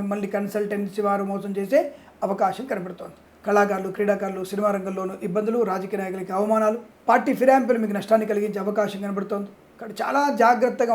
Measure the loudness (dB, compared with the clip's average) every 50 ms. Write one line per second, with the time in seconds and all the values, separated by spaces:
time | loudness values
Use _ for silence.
0 | -2 -2 -2 -4 -4 -2 -2 -2 -2 -2 -2 -2 -2 -2 -2 -4 -4 -4 -4 -2
1 | 0 0 0 0 -2 -2 -4 -6 -6 -6 -6 -4 -2 2 2 2 2 2 -6 -14
2 | -20 -20 -10 -6 -4 -4 0 0 0 0 0 -2 -6 -6 -6 -6 -6 -10 -12 -14
3 | -16 -16 -18 -20 -20 _ _ _ -2 2 4 4 4 4 0 -4 -4 -6 -4 -2
4 | 0 0 0 0 0 -6 -6 -6 -8 -6 -4 0 0 0 0 0 -4 -4 -6 -4
5 | -6 -6 -6 -6 -6 -4 -2 -2 -2 0 0 0 0 0 -2 -4 -4 -6 -6 -6
6 | -6 -6 -6 -8 -8 -4 -2 -2 0 2 2 2 2 2 0 0 -6 -12 -20 _
7 | 0 4 4 4 4 2 0 4 6 6 6 6 6 4 2 2 2 0 -2 -2
8 | 0 4 4 4 4 2 0 0 0 -2 -4 -4 -4 -2 0 0 0 -2 -2 -6
9 | -6 -6 -4 -4 -4 -4 -4 -4 -6 -8 -12 -20 -20 _ _ -18 -16 -14 -8 -6
10 | -4 0 0 2 2 2 4 4 6 6 6 6 4 0 2 2 2 2